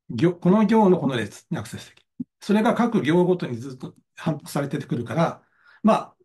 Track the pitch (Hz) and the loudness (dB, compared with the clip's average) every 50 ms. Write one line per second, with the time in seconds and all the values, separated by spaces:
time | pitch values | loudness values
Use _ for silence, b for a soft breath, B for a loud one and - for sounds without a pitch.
0 | _ - 123 110 143 170 175 - - 175 190 220 214 196 226 220 214 185 180 165 | _ -10 -4 0 0 0 0 2 2 2 4 4 4 4 4 4 6 6 4 4
1 | 151 135 131 117 104 101 - - - - 170 143 110 - - - - - _ _ | 2 -2 -2 -2 -6 -8 -10 -16 -12 -10 -10 -10 -10 -10 -14 -16 -18 -18 _ _
2 | _ _ _ - - _ _ _ - - 202 220 214 240 - - 240 240 220 190 | _ _ _ -16 -16 _ _ _ -4 0 2 2 2 2 2 2 0 0 0 0
3 | 147 143 160 180 175 160 - 175 165 135 120 113 123 139 131 - - 147 - _ | 0 2 2 2 4 2 0 -2 -2 -8 -8 -10 -12 -12 -16 -14 -16 -16 -16 _
4 | _ _ _ - - 165 151 147 - - - 151 139 139 - 143 - - - 123 | _ _ _ -10 -6 -6 -6 -6 -6 -8 -6 -6 -6 -4 -6 -8 -8 -6 -6 -8
5 | 113 107 113 160 165 123 - - b b b b b b b b b 214 196 - | -6 -6 -4 -2 -2 -2 -4 -8 b b b b b b b b b 0 0 0
6 | - - _ _ _ | -2 -8 _ _ _